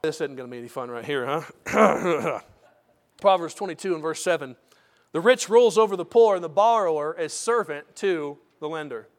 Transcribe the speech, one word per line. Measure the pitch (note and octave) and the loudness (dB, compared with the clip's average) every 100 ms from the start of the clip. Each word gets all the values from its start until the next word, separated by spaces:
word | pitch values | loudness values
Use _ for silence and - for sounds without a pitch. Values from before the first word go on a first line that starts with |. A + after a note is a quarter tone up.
This | D#3 D3+ | -6 -4
isn't | C#3+ C3 | -8 -8
gonna | B2 | -14
be | B2 | -14
any | A#2+ | -12
fun | - B2 | -12 -10
right | A#2+ | -10
here, | A2+ C#3+ B2 D#3 - - - | -6 -4 -2 -4 -6 -16 -2
huh? | G#3+ G#3+ - F3+ D3+ E3 A#2+ - _ _ _ | 4 4 4 -2 -2 -2 -6 -12 _ _ _
<coughs> | _ _ _ _ | _ _ _ _
Proverbs | G3 F#3 E3 | 2 2 0
twenty-two | - G3 D#3 F#3+ | -8 -10 -6 -4
and | E3 | -4
verse | D#3 D3+ | -4 -4
seven. | F#3 E3 C3+ B2 _ _ _ _ _ | -2 -2 -2 -16 _ _ _ _ _
"The | D#3+ | 0
rich | G3 B3 - | 2 2 4
rules | A#3 A#3 F#3 | 4 6 4
over | A3 F#3+ | 2 0
the | |
poor, | E3+ A3+ A3+ F#3+ | 0 4 4 4
and | |
the | E3+ | 0
borrower | D3+ A3 A#3 F#3 D#3 D3+ | 2 4 4 2 0 -4
is | E3+ D#3 | -6 -6
servant | - - A#3 F3 D3 - - | -4 -2 0 -2 -8 -12 -4
to | G3 E3+ D3 C#3+ _ _ | -2 0 -4 -10 _ _
the | D3+ | -10
lender." | D#3+ D3+ A#2 G#2+ | -8 -10 -12 -14